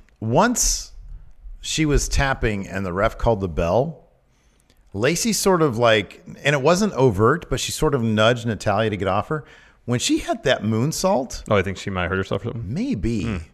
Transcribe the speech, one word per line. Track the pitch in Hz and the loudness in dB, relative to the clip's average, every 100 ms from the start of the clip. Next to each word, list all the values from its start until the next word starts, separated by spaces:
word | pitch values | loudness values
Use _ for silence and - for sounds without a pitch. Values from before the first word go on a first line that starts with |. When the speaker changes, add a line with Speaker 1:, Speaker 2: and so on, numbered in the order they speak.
| _ _ | _ _
Speaker 1:
once | 110 131 233 247 - - - - - - - - - - | 0 2 2 2 -2 -2 -8 -18 -18 -18 -18 -20 -18 -14
she | - - 156 | -6 -2 2
was | 135 - | 2 2
tapping | - 139 135 120 101 98 | 0 0 0 -2 -2 -4
and | 98 95 | -6 -4
the | |
ref | 87 110 - | 0 0 0
called | 120 110 | 0 0
the | 95 | -2
bell, | 76 85 104 160 151 _ _ _ _ _ _ _ _ _ | -2 2 2 0 -6 _ _ _ _ _ _ _ _ _
Lacey | 98 127 170 233 | -2 0 0 -2
sort | 196 196 185 | 0 2 2
of, | 156 110 | 2 4
like, | 120 110 95 - - - | 4 4 2 -10 -18 -4
and | 139 147 | 0 2
it | |
wasn't | 135 180 208 | 2 4 2
overt, | 123 131 92 110 160 - | 4 4 6 4 2 -2
but | 131 | -4
she | - | -4
sort | - 156 135 | -2 0 2
of | |
nudged | 113 107 110 123 113 | 2 4 4 2 -2
Natalia | 101 110 101 113 | -2 0 0 0
to | 104 | 0
get | 92 | 0
off | 98 - | -2 -2
her. | 156 - - - _ - | -6 -8 -20 -20 _ -4
When | 120 | -2
she | - 320 | 0 -2
had | - 311 | -2 -2
that | 139 113 | 0 0
moonsault | 104 110 139 - - 156 131 - - | 0 0 0 0 0 0 -4 -10 0
Speaker 2:
Oh, | 104 | 0
I | |
think | 95 90 | 0 -6
she | - | -6
might | 95 85 | -4 -2
hurt | 95 | -2
herself | 95 107 | -2 -4
or | - | -6
something? | 117 95 | -8 -8
Speaker 1:
Maybe. | 147 269 156 95 117 | -6 -4 -4 -2 -2
Speaker 2:
Hmm. | 117 92 78 | -4 -6 -8